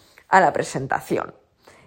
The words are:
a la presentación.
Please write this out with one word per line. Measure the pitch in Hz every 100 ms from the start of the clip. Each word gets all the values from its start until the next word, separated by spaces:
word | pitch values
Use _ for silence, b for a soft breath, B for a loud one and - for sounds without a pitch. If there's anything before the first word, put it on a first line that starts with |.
| b b b
a | 190
la | 151
presentación. | 147 160 147 131 - - - - - _ _ b b